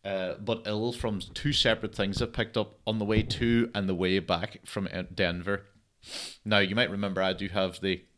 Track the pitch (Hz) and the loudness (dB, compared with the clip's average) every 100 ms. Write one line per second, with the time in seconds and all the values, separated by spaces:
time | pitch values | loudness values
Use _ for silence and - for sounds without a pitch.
0 | 98 95 92 - 107 113 107 107 117 120 | -4 -2 -2 -4 -4 -4 -2 -2 -2 -2
1 | 120 101 - - 143 - 123 113 107 - | -4 -4 -6 -4 -2 2 4 2 0 -2
2 | 98 92 117 - 110 117 104 - - 110 | -2 0 -2 -2 -2 -2 -4 -4 -4 -2
3 | 104 107 107 - 117 117 117 104 98 90 | 2 2 2 0 4 4 4 0 0 2
4 | 92 95 82 87 90 - - - 98 92 | 2 2 2 0 -2 -8 -10 -6 -6 -6
5 | 90 90 92 87 87 101 - _ _ _ | -8 0 0 0 -2 -4 -6 _ _ _
6 | - - - - 107 104 98 107 117 101 | -14 -12 -12 -10 2 4 4 2 0 0
7 | 101 95 95 92 98 98 95 - 98 87 | -2 2 2 0 -2 0 0 0 -2 -2
8 | _ | _